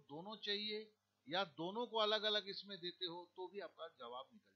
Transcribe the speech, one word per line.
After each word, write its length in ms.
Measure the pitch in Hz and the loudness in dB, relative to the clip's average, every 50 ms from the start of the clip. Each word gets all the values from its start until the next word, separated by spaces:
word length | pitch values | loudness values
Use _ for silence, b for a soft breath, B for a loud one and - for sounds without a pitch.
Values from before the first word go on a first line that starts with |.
| 143 123 | -8 -8
दोनों 280 | 143 156 180 208 220 | -8 -8 -6 -6 -8
चाहिए, 560 | 202 - 208 202 208 214 214 214 214 220 208 - _ _ _ _ _ _ 127 | -4 0 2 2 2 2 0 -2 -2 -4 -8 -14 _ _ _ _ _ _ 0
या 160 | 156 185 196 | 2 2 2
दोनों 420 | 170 135 - 165 180 202 226 247 | 0 -2 -4 -4 -2 0 -2 -2
को 120 | 214 214 220 | 0 4 4
अलग 240 | 214 208 214 214 202 | 6 8 6 6 6
अलग 260 | 214 208 208 190 196 | 4 4 4 2 0
इसमें 300 | 190 - 190 202 202 175 | -6 -8 -8 -10 -10 -6
देते 280 | 165 175 170 - 185 | -6 -6 -4 -4 -4
हो 260 | 170 165 175 175 175 _ | -4 -4 -6 -8 -10 _
तो 120 | 185 185 175 | -8 -8 -6
भी 120 | 185 202 | -6 -6
आपका 280 | 175 151 - - 160 165 | -8 -8 -8 -8 -8 -10
जवाब 400 | - - 123 117 123 127 269 - - | -8 -10 -8 -6 -6 -8 -8 -10 -14
निकल 200 | 104 - _ _ | -20 -20 _ _